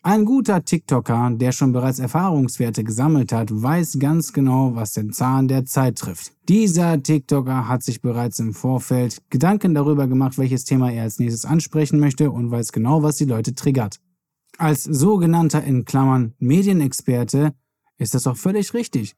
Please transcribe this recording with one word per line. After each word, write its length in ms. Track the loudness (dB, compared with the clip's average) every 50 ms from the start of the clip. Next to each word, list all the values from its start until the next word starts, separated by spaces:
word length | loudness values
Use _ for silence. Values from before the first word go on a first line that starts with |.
Ein 220 | 2 2 2 4 4
guter 400 | 2 2 0 2 2 0 0 2
TikToker, 680 | 0 -2 -2 _ 0 -2 0 0 0 0 0 0 0 0
der 160 | 0 0 -2
schon 220 | 0 2 0 2 2
bereits 260 | 2 0 -2 -2 -2
Erfahrungswerte 840 | -6 -2 -2 0 0 2 2 2 0 0 0 -2 -2 -2 -2 -4 -4
gesammelt 480 | -4 -2 0 2 2 2 2 2 0 -2
hat, 160 | -2 -2 -2
weiß 480 | -4 -2 -2 0 0 0 -2 -2 -2 -2
ganz 320 | 0 2 0 0 -2 -2
genau, 420 | -2 0 2 2 2 2 2 0 0
was 200 | -2 -6 -6 -4
den 180 | -6 -6 -6
Zahn 380 | -4 -2 -2 0 2 2 2 2
der 160 | 2 0 -2
Zeit 320 | -2 -2 0 0 0 -2
trifft. 340 | -4 -8 -10 -10 -10 -14 -18 _ _ _
Dieser 560 | 2 4 4 4 4 2 2 2 2 0 0 0
TikToker 640 | 0 0 0 0 0 0 0 0 0 -2 -2 -2
hat 160 | -2 -2 -4 -2
sich 180 | -6 -8 -4
bereits 380 | -4 -4 -2 -2 -4 -4 -4 -4
im 140 | -6 -6 -6
Vorfeld 680 | -4 -2 -2 -2 -2 -2 -2 0 0 0 -2 -4 -10 _ _
Gedanken 440 | 0 2 2 2 2 2 2 2 2
darüber 340 | 2 2 2 2 2 2
gemacht, 300 | 2 2 2 2 0 0
welches 260 | -2 -2 0 0 -2 -2
Thema 260 | 0 2 2 2 0
er 140 | -2 -4 -4
als 160 | -6 -2 -2
nächstes 240 | -2 -2 -2 -4 -2
ansprechen 560 | 0 0 0 0 0 -2 -2 0 2 2 2
möchte 320 | 2 2 2 2 0 0
und 180 | 0 -4 -4 -2
weiß 220 | -2 -4 -4 -4
genau, 320 | -4 -2 0 2 2 2 2
was 140 | 0 0
die 80 | 0 -2
Leute 300 | -2 0 -2 -2 -4 -6
triggert. 440 | -2 -2 0 0 0 -2 -4 -8 -12 _ _ _ _ _ _ _ _ _ _ -8
Als 280 | _ 0 0 0 0 -2
sogenannter, 800 | -4 0 2 4 4 4 4 4 4 4 4 2 2 2 0 0
in 180 | 0 0 0 0
Klammern, 500 | 0 0 2 2 4 2 2 0 -2 -4 _
Medienexperte 1120 | 0 2 2 4 4 4 2 2 0 0 -4 -4 -2 -2 0 0 -2 -2 0 0 0 0 -2 _ _ _ _ _ _ _ _
ist 160 | _ -6 -4 -2
das 120 | -2 -2
auch 120 | -2 -4
völlig 360 | -2 -2 -2 0 0 -2 -2 -4
richtig. 440 | -6 -6 -4 -4 -6 -6 -6 -12